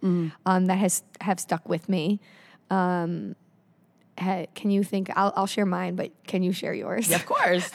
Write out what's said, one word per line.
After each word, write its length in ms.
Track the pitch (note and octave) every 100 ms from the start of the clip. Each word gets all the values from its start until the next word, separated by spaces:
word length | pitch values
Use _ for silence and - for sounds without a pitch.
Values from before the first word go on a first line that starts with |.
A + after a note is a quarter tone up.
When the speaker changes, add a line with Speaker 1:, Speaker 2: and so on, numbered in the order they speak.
Speaker 1:
Mm. 280 | F#3+ F3+ E3 - F#3
Speaker 2:
um, 200 | F#3 F#3
that 100 | F#3+
has, 260 | G3 - - -
have 180 | G#3 F3+
stuck 280 | - E3 -
with 220 | E3+ -
me. 300 | F#3 D#3+ G#3 - - - - _
Um, 640 | F#3+ F3+ F3+ E3+ E3+ - - _ _ _ _ _ _ _ -
ha-, 280 | F#3 F#3 -
can 160 | - G#3
you 140 | G3+
think, 260 | G3 G3 F#3 -
I'll, 180 | G3 F#3+
I'll 120 | G3
share 180 | - G3
mine, 300 | F3+ F3+ F3+
but 160 | D3 - -
can 160 | F#3
you 80 | F3+
share 220 | F3+ -
yours? 360 | A2+ - G3 A3
Speaker 1:
Yeah, 60 | E3+
of 100 | -
course. 460 | D5 F#3 F3+ F3